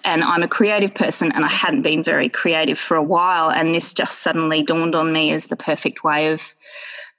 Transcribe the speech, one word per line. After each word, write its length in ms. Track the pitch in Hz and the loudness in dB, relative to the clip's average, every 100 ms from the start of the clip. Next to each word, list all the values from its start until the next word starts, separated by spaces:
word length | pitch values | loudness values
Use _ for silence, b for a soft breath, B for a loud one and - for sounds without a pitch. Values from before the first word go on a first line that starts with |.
| - | -2
And 180 | 165 | 0
I'm 200 | 170 175 | 2 2
a 40 | 170 | 2
creative 460 | - 208 208 196 - | 2 2 2 0 0
person 360 | 170 - 170 | -2 0 0
and 100 | - | 0
I 60 | 156 | 0
hadn't 320 | - 180 139 | 0 0 2
been 220 | 156 156 | 2 2
very 260 | 160 147 156 | 2 2 0
creative 500 | - 175 160 160 - | 0 0 2 0 -2
for 160 | - 165 | 0 0
a 80 | |
while. 460 | 151 170 180 175 160 | 2 2 2 2 2
And 240 | - 160 165 | 2 2 0
this 180 | - | -2
just 260 | - - - | -4 -4 -2
suddenly 440 | 180 165 160 156 | -2 0 0 0
dawned 320 | 147 165 165 165 | 0 0 0 0
on 160 | 160 | 0
me 200 | 160 156 | 0 0
as 160 | 160 - | -2 -4
the 100 | - | -6
perfect 460 | - 151 160 - 160 | -4 -2 -4 -2 0
way 260 | 151 156 | 2 2
of 220 | 160 - - B B B B B | -2 -6 -18 B B B B B